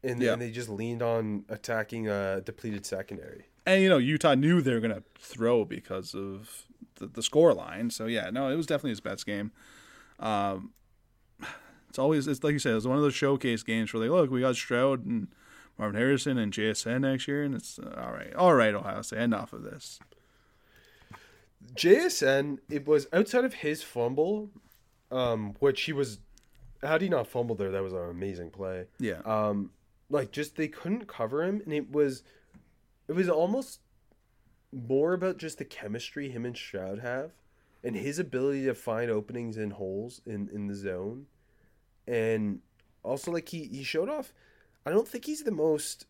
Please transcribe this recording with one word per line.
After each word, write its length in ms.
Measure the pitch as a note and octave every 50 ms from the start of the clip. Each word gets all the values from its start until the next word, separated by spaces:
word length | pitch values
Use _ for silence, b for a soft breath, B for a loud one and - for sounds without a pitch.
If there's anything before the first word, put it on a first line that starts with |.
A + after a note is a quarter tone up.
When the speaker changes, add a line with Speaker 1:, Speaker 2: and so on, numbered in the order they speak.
| -
Speaker 1:
and, 180 | C3 B2 A#2+
Speaker 2:
Yeah. 120 | B2+ A#2 -
Speaker 1:
and 80 | A#2
they 100 | A#2+ A2+
just 180 | A2+ A#2+ A#2+ A2
leaned 320 | G#2 G2+ A2+ A#2 A#2+ A#2
on 440 | A#2+ A#2 A#2 A2+ A2 G#2+ G#2 G2+ - -
attacking 580 | A2 G2+ - - A#2 A2 G#2+ G#2+ - A2+ A2 G#2+
a 340 | G2+ G2+ G2 F#2+ F#2+ G2
depleted 440 | F#2+ - G#2+ - - A2+ G#2 G2+ G2
secondary. 600 | - - F#2+ G2 - G2+ F2 D2+ C#2 C2 - - _ _ _ _
Speaker 2:
And, 160 | F3+ F#3+ G3
you 80 | F#3+ F#3+
know, 80 | F3+ C#3+
Utah 380 | B2 C3 D#3 D3 - D#3+ C#3
knew 260 | C3 C3+ D#3 F3 F3+
they 120 | C#3+ C3 A#2+
were 40 | A#2
gonna 220 | G#2+ A2+ G#2+ G2 - _ _ -
throw 480 | - - - A#2 A2+ A#2 B2 A#2 G#2
because 480 | E2+ - F#2 - - F#2+ F#2+ F#2+ - -
of 540 | F#2+ G2 G2 F#2+ G2 A2 - - - - _ - _ - - _ -
the, 100 | - -
the 160 | C3 - A2
score 320 | - - D3 E3 E3+ B2
line. 340 | F2+ - - D#2 F#2+ A#2 A#2+
So, 160 | - - A2
yeah, 240 | A2+ A#2 A2 F#2 F2+
no, 200 | G#2 B2+ C#3 C3
it 60 | C3+
was 120 | E3 D#3+ -
definitely 240 | D#3+ C#3 - C#3
his 100 | A2+ G2+
best 240 | - - G2+ - -
game. 260 | - G#2 G2+ G#2 A2 B B B B B B B B B B B B B B
Um, 540 | - A2 G#2+ G2+ G2+ G2+ G2 F#2+ - - _ _ _ _ _ _ _ _ _ _ _ _ _ _ B B B B B B B B B B
it's 80 | - -
always, 300 | C3 D3 D#3+ D3 C3 D3
it's 160 | C#3+ B2+ -
like 100 | D3+ D3
you 60 | C#3+
said, 160 | - C3 A2+
it's 100 | A2 G#2+
one 120 | B2+ B2+ C#3+
of 40 | D3
those 120 | C#3+ B2+
showcase 480 | - - C#3 C#3 C3 C3 B2+ A#2 A2 -
games 280 | - A2+ A2+ A2 G#2
where, 100 | - A2+ A2
like, 80 | A#2
"Look, 180 | D#3+ F#3 D#3+ C3
we 120 | C3 B2
got 140 | B2+ C3 B2+
Stroud 500 | A#2 - - B2 A#2+ B2+ C3+ C3+ B2+ A#2
and 220 | G2 A#2 A2+ G2 F2+ B B B B B B B B B -
Marvin 200 | G#2+ G#2+ G2 G#2+
Harrison 380 | A#2+ C3 C#3 C3 - D3 C3+ B2
and 160 | A2 G#2 F#2+
J 160 | - G#2+ A2
S 160 | G#2+ - -
N 160 | A2+ A#2+ B2+
next 260 | C3+ C3+ C3+ B2+ - -
year," 160 | C#3+ C#3+ D3
and 120 | C#3+ C3+
it's, 240 | A2+ - - - -
uh, 200 | - - - - -
all 60 | - A#1+
right. 200 | - - - -
All 180 | - F3+ F#3 D#3+
right, 220 | C3 A2+ G#2+ G#2
Ohio 260 | G2+ F#2 G2 G2+ G#2
State, 200 | G#2+ - A2+ A2
enough 320 | A#2 A#2+ A2+ G2+ - - -
of 100 | A2+ A2
this. 360 | G#2 G2+ - - - - - - _ b b b b b b b b b b b b b b b b b b b b b b b b b b b b b _ - A#2+ B2+
Speaker 1:
J 200 | - - E3+ G3
S 260 | C#4 E4+ F4+ - -
N, 380 | - C3+ C3+ C#3 C#3 D3 C#3 - _ _
it 180 | D3+ D3 C#3 C#3+
was 200 | D3+ D3 C#3+ -
outside 320 | - F3 G#3+ G#3 - B3+ B3+
of 100 | C4 -
his 260 | - - D3+ D3+ D#3 -
fumble, 680 | - - A#2+ A#2 A#2+ C3 C#3 D#3 F3 G#3 G#3+ G#3+ G3+ G3+ - _ _ _ _ _ _ _ _ _ _
um, 440 | B2 C3 B2+ A#2+ A#2 A2 G#2+ G2+ G2+ -
which 240 | - C#3 C3+ - -
he 100 | - D#3
was, 260 | C#3 C#3+ B2 G#2+ G2 - - - - _ _ _ - - - - - -
had 180 | C#3+ D#3 D#3+
he 80 | F#3 F#3+
not 180 | F3 C3+ A2+ -
fumbled 300 | - B2 A#2+ A#2 A2+ G2
there, 120 | G2+ F#2+
that 120 | F#2+ G2 G2
was 100 | F#2+ F#2
an 160 | F#2 F2 F2
amazing 400 | F2 F2 F#2+ G2 F#2+ F2 E2+ E2
play. 360 | - G#2 G2 F#2 F#2 F#2 F2+ - _ _
Speaker 2:
Yeah. 200 | C3 A2 F#2 E2 -
Speaker 1:
Um, 460 | A2 A2 G#2+ G#2+ G#2+ G2+ G2+ G2 - _ _ _ _ _ _ _ _
like, 220 | C#3+ D3 C3 -
just, 240 | - C#3+ D3+ D3+ -
they 120 | - D#3 D3
couldn't 400 | D3+ - - E3 G3+ A#3+ G#3+ -
cover 360 | - - A#2 A2 B2+ D3 E3
him, 180 | F#3 G3+ G#3 G3+
and 100 | - D3+
it 180 | D3 C3+ -
was, 320 | C3+ D3 D3 C#3 C3 B2+ b b b b b b b b b b b _ _ _ _ _ _ -
it 60 | D#3
was 160 | F3 F#3+ F3
almost 500 | E3+ D#3 E3+ F#3 G#3 C4+ C4 - - - _ _ _ _ _ _ _ _ _ _ _ _ _ _ _ _ _ _ -
more 400 | C3 A#2+ A2+ C3 C3+ D3 E3 F3+
about 240 | F3+ F3 F#3 F3+ -
just 200 | E3 D#3+ D3+ -
the 60 | C#3
chemistry 640 | - - - - G#2 G#2 A#2+ - - - D3 C#3+ C#3
him 160 | B2 A#2 A#2
and 100 | B2 A#2+ -
Stroud 420 | - - - F#2+ F#2 F#2+ G2 G#2
have, 320 | A#2+ A#2+ B2 C3 C#3+ E3 - _ _ _ _ _ _ _ _ _ -
and 120 | B2 A#2
his 240 | G2+ - C#3 D3 E3
ability 460 | F3 C#3 B2 B2+ C3 C#3+ C#3 C#3 C3+
to 80 | C3 A#2+
find 360 | - - - A2+ A2 A#2+ A#2+
openings 460 | A2 G#2+ G#2 - A#2+ A#2+ A#2+ A2+ G#2+ A2
and 160 | G#2+ G#2 G2
holes 480 | G2 G2 F#2+ F#2+ G2 A2 B2 B2 - _
in, 240 | A#2 A2 G2+ G2+ G2+ -
in 140 | G#2 G2+ G2+
the 80 | G2+
zone. 500 | G2 G2 G2 F#2 F2+ F#2+ G2+ A#2 C3 C#3+ _ _ _ _ _ _ _ _ _ _ _ _ _ _ _ _
And 540 | - A#2+ A#2 A2 A2+ A2+ A2 G#2+ G#2 G2 - _ _ _ _ _ _ _ _ _
also, 280 | G2+ C3 C#3 - -
like, 160 | E3+ E3+ D#3+ -
he, 140 | - E3 D3+
he 200 | - - C3+ C3+
showed 260 | C3 - D#3 F3 A#3+
off, 240 | D4+ D4+ C4 - _ b b b b b b b b b b
I 40 | C#3
don't 160 | E3 G#3 A3+ -
think 180 | - A#3+ A#3
he's 180 | D4 D4+ D4+ D4+
the 80 | B3+
most 540 | G#3 D#3 D3+ D#3+ D#3 D3+ D#3 - - - - _